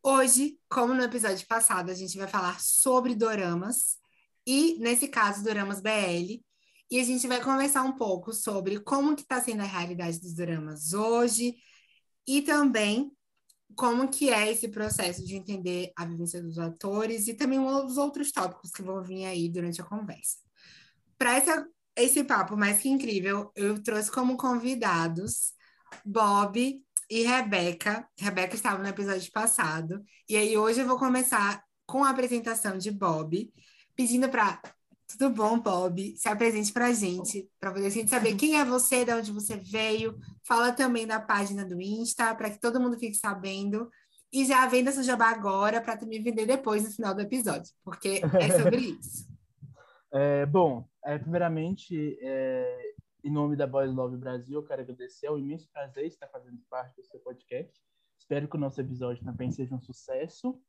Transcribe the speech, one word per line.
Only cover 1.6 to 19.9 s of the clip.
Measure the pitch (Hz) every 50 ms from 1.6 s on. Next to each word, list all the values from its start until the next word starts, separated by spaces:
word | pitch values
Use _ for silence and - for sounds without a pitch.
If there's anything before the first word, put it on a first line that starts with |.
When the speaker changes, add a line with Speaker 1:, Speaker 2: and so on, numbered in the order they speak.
| 220 - 208 185 175 180
Speaker 1:
a | 185
gente | 180 190 185 185
vai | 190 196 190
falar | - 202 185 180 175 -
sobre | - - - - - 262 254 254 247 254 240
doramas | 208 226 226 214 202 190 175 170 175 185 214 247 - - - - - _ _ _ _ _ _ _ _ _
e, | 254 262 277 311 330 330 220
nesse | 226 233 240 240 285 277
caso, | - 240 214 202 202 202
doramas | 202 220 214 208 196 196 202 190
B | 190 214
L. | 220 214 196 180 175 175 175 180 226 247 _ _ _ _ _ _ _ _ _ _
E | 240 254
a | 254
gente | 240 254 247 -
vai | 247 247 247
conversar | 233 269 269 269 269 285 277 269
um | 262 254
pouco | 269 - 240 202 185 175 - 220
sobre | 226 - - 226 202 196 180 190 202 208
como | 208 - 277 277 277 302 302
que | 294 -
tá | _ 262 247
sendo | 247 - 220 208
a | 202
realidade | 196 190 180 175 175 180 175 175 170 165 165
dos | 180 180 165
doramas | 165 175 170 165 160 151 156 156 151 151 156
hoje | 185 202 214 226 233 233 240 240 233 233 240 240 233 - _ _ - - _ _ _ _ _ _ _ _ _
e | - 269 285
também | 285 320 294 294 294 269 226 220 208 208 208 233 285 285 - _ _ _ _ _ _ _ _ _ _ _ 208
como | - 254 240 240 247 269 262
que | 269 - 302 269
é | 233 214 214 214
esse | 226 226 - 226
processo | 208 214 214 214 - - 190 175 175 185 185
de | 180 196
entender | 196 180 196 202 190 175 180 180 180 180 180 -
a | - 170
vivência | 170 170 165 170 170 - 175
dos | 170 165 160 170
atores | 165 165 165 - - 196 202 208 220 226 226 220 208
e | 233 226
também | - 285 254 269 269
os | 262 262 269 277 269 254 254
outros | 277 285 294 285 285 294 -
tópicos | - - 180 175 175 - - 175
que | - -
vão | 190 185 190 190
vir | 185 180 190 190 190
aí | 190 185 175 170 170
durante | 170 180 175 175 170 170
a | 175
conversa. | -